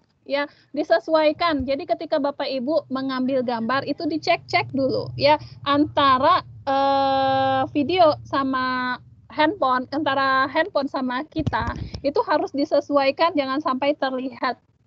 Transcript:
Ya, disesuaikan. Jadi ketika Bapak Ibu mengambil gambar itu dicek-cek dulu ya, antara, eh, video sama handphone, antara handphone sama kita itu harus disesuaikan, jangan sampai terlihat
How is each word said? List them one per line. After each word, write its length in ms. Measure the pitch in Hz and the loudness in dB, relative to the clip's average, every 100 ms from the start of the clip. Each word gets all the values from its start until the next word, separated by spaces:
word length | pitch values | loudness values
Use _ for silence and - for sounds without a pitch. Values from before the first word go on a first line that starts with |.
| _ _ - | _ _ -6
Ya, 240 | 277 285 _ _ | -4 -4 _ _
disesuaikan. 880 | 277 330 330 - 320 302 311 339 285 | -6 0 0 2 2 2 2 0 0
Jadi 240 | 262 269 359 | -2 -4 -2
ketika 320 | 339 320 311 | -4 -2 -2
Bapak 320 | 285 285 277 | -2 -4 -4
Ibu 400 | 269 247 320 - | -4 -2 -4 -4
mengambil 560 | 262 269 262 254 269 247 | -6 -4 -2 0 0 -2
gambar 400 | 226 226 269 - | -4 -2 -2 -2
itu 200 | 294 320 | -4 -4
dicek-cek 640 | 320 - 339 - 349 - | -2 0 -2 0 -2 -2
dulu 360 | 269 269 214 - | -2 -2 -2 -6
ya, 240 | - 277 302 - - | 0 2 2 0 -8
antara, 800 | 277 285 311 311 277 262 269 311 - - 277 | 0 2 2 2 4 4 4 2 0 -8 -2
eh, 960 | 269 277 277 269 269 269 269 269 262 262 | 0 2 2 2 2 2 2 2 0 0
video 480 | 294 277 370 320 - - | -2 0 4 4 4 -2
sama 720 | 294 269 262 254 254 254 247 - - - - | -2 -2 -2 -2 -2 -4 -6 -12 -20 -8 0
handphone, 480 | 302 403 262 254 254 | 0 2 0 0 -2
antara 560 | 285 285 269 269 262 269 | -2 0 0 2 2 2
handphone 400 | 311 381 294 277 | 0 0 0 -2
sama 320 | 302 254 247 302 | -4 -4 -4 -6
kita 460 | 320 294 226 233 240 - - | -4 -2 -2 -4 -6 -10 -6
itu 180 | 277 302 | -2 -2
harus 260 | 381 381 359 277 | 0 0 0 -2
disesuaikan, 760 | 302 294 294 285 269 285 339 302 | 0 0 2 2 2 2 0 0
jangan 240 | 269 277 | -2 -2
sampai 320 | 302 262 285 302 | -2 0 0 0
terlihat 580 | 269 254 262 240 240 - _ _ | -4 -4 -8 -6 -6 -6 _ _